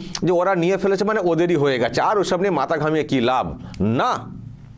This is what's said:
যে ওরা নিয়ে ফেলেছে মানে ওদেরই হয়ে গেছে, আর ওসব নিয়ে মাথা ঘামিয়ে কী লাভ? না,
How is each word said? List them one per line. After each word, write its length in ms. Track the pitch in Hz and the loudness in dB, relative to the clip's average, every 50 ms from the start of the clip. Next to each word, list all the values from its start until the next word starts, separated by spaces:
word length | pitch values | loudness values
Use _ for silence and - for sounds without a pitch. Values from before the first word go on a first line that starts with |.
| - - - - | -10 -10 -8 -2
যে 100 | 180 165 | 0 2
ওরা 220 | 185 170 175 190 190 | 2 2 2 2 2
নিয়ে 220 | 175 165 180 196 | 2 2 0 0
ফেলেছে 280 | 185 190 196 196 185 208 | 0 2 0 2 2 0
মানে 160 | 208 214 214 | 0 0 0
ওদেরই 360 | 180 175 165 160 175 175 175 | 2 2 2 2 2 2 2
হয়ে 220 | 147 143 139 131 120 | 2 2 2 2 2
গেছে, 220 | 117 113 120 - | 0 0 0 0
আর 180 | 131 180 214 202 | 0 2 2 2
ওসব 180 | 185 185 185 | 0 0 0
নিয়ে 160 | 170 190 202 | 0 0 0
মাথা 240 | 170 143 131 - 165 | 0 0 0 0 0
ঘামিয়ে 280 | 147 151 156 156 156 - | 0 0 0 0 0 0
কী 160 | - 135 131 | 0 0 0
লাভ? 400 | 117 123 127 123 98 78 - - - - - - | 2 2 2 0 0 -2 -6 -10 -12 -10 -4 -2
না, 380 | 95 107 113 139 214 254 202 127 117 117 - - - - - - - - - | 0 0 0 0 0 0 -2 -4 -6 -10 -14 -14 -14 -16 -16 -16 -18 -20 -20